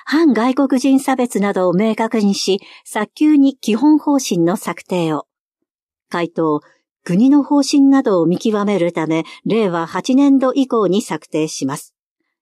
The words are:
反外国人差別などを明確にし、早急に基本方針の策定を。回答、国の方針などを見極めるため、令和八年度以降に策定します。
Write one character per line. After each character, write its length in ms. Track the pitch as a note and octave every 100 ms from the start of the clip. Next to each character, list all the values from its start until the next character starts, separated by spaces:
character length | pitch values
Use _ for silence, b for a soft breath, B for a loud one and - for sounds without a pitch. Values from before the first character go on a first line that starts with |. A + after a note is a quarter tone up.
| -
反 260 | D4 E4
外 240 | G#3+ B3 C4
国 240 | C4+ C4
人 220 | C4+ C4+
差 160 | C4+ B3+
別 240 | B3 G#3
な 100 | G3+
ど 160 | F#3+ F3+
を 60 |
明 220 | F3 A3 G#3+
確 260 | A3+ A3+
に 120 | G3+
し、 280 | G3 - G3 B B -
早 260 | A3+ G#3
急 220 | - D4+ D4
に 220 | C4+ C4+
基 180 | - G#3+
本 220 | D4 D4+
方 220 | D4+ C#4+
針 200 | - F3
の 160 | E3+ G3+
策 280 | - E3+
定 280 | - F3+ D#3+
を。 160 | D3 - _ _ _ _ _ _ _ _
回 200 | F3+ E3+
答、 320 | E3+ D#3+ D3+ b b _ _
国 260 | - F3+ C4
の 140 | C#4+
方 180 | C4+ C#4+
針 220 | C4+ D4
な 200 | C#4 C4+
ど 180 | C4 F#3
を 40 | E3
見 120 | F3+
極 260 | A3+ G#3
め 160 | G3+ G3
る 140 | E3+
た 120 | E3+ D#3
め、 200 | D#3+ D#3 B -
令 240 | A3+ G3+
和 160 | E3+ E3
八 300 | F#3 C4 C4
年 240 | C#4+ C4+
度 140 | C4
以 140 | C4 C4
降 200 | A#3 F#3
に 140 | G3
策 240 | - D#3 -
定 240 | D#3 D#3
し 160 | - C3+
ま 100 | D3+
す。 180 | - _ _ _ _ _